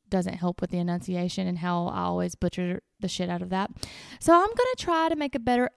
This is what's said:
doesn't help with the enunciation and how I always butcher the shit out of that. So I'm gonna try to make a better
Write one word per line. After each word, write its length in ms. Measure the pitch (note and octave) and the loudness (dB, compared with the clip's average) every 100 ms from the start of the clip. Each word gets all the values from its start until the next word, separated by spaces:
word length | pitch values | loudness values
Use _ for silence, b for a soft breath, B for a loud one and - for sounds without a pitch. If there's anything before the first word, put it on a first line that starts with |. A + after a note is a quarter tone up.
| - | -2
doesn't 240 | F#3+ F3+ | 0 0
help 280 | F3 F3 F3 | -2 -2 -2
with 100 | F3+ | -4
the 80 | F3+ | -2
enunciation 640 | F3 F3 - F3+ F3+ - F#3 | -2 -2 -2 -2 -2 -2 -4
and 140 | F3 | -2
how 260 | F3 F3 F3 | -2 -2 -2
I 100 | - F3+ | -2 -2
always 280 | F3 F3+ | -2 -2
butcher 480 | - F3 - F3+ F#3 _ - | -2 -4 -2 -4 -6 _ -8
the 80 | F#3+ | -6
shit 220 | - F3+ | -4 -4
out 140 | F3 | -4
of 80 | F3+ | -2
that. 180 | F#3 G3+ - B B B B3+ | -2 -2 -6 B B B 0
So 140 | - | 8
I'm 140 | E4+ G4+ | 8 8
gonna 280 | A#4 B4 B4+ | 2 2 2
try 300 | - E4 D#4+ | 0 2 2
to 60 | D#4 | 0
make 200 | C#4+ C4+ | -2 -2
a 40 | |
better 300 | A#3 A#3+ B3 | 0 2 0